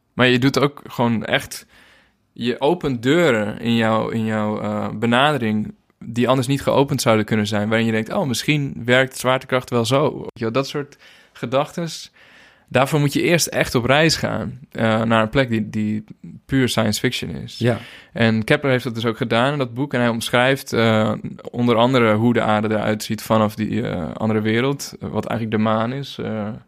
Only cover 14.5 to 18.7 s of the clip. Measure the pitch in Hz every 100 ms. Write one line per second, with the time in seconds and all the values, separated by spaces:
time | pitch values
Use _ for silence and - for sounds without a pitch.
14.5 | 127 135 - 113 110 113 113 110 143 127
15.5 | 110 107 110 107 107 107 - - - -
16.5 | 135 123 - 110 104 131 - 92 67 117
17.5 | - 117 110 - - - - 113 110 110
18.5 | 147 143